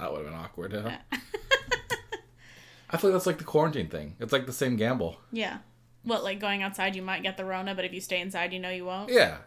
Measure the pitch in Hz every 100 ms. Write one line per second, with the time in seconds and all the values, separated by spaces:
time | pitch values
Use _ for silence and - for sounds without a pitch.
0 | 87 76 76 82 80 85 95 104 110 -
1 | - - - 440 - 523 - 494 - 480
2 | - 440 - - - - - - - 165
3 | 196 185 185 - - 156 160 143 80 76
4 | 73 - 117 135 127 - 131 113 113 127
5 | 82 - - 226 208 - - - - -
6 | 233 214 196 196 208 202 196 196 190 190
7 | 185 185 190 190 190 185 196 185 185 185
8 | - 180 185 175 180 185 185 185 180 185
9 | 220 247 - -